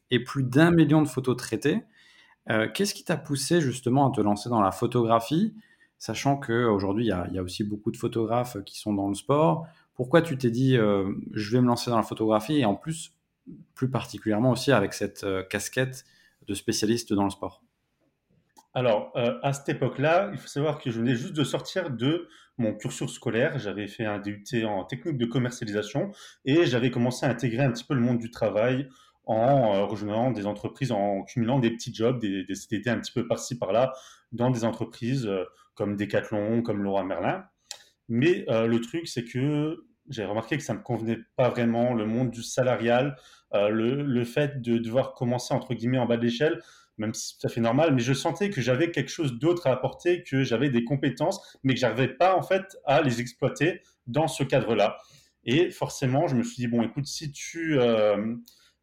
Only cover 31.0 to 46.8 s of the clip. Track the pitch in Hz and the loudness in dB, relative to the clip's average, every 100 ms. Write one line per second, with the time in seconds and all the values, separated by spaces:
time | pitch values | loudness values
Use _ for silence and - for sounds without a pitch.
31 | 101 98 95 - 113 139 117 117 - 104 | 0 -2 -4 -2 0 2 2 0 -8 0
32 | 113 120 107 95 92 95 - 104 123 107 | 0 0 -2 -4 -4 -8 -6 -4 -2 -4
33 | 98 - 117 113 - - 92 107 131 - | -4 -6 -4 -4 -6 -6 0 2 2 -2
34 | - - _ 113 123 120 113 - 110 - | -18 -20 _ -2 0 2 0 -2 -8 -6
35 | 117 135 110 98 90 _ _ - 101 104 | -4 -2 -2 -2 -4 _ _ -6 -4 -2
36 | 101 104 - 107 104 117 117 101 101 98 | 0 -2 -2 -4 0 0 0 -2 0 0
37 | 92 87 107 185 190 _ _ - - _ | -2 -2 -2 -4 -8 _ _ -20 -20 _
38 | - 117 156 190 - 113 113 117 117 165 | -4 0 2 2 0 0 2 2 0 -6
39 | 165 - 117 123 139 147 151 170 - _ | -6 -8 -6 -2 0 0 -2 -6 -12 _
40 | _ 123 95 104 - 151 - 107 - 113 | _ -8 -4 -4 -2 -6 -4 -8 -4 -4
41 | 113 117 - - 123 117 117 117 120 117 | -2 -4 -6 0 0 2 2 2 2 0
42 | 107 117 127 113 - - 123 113 113 120 | 0 0 -2 -4 -6 0 0 2 2 2
43 | 143 139 - - _ 107 104 110 113 139 | 2 -4 -18 -20 _ 0 2 2 0 0
44 | 143 123 120 - 147 135 117 117 113 123 | 0 0 0 0 -2 -2 0 0 2 -2
45 | 127 - 120 123 - 131 - 113 117 131 | -2 -2 -2 -2 -2 -4 -2 -4 0 0
46 | 117 117 120 117 151 - - - | 2 2 0 2 0 0 -8 -20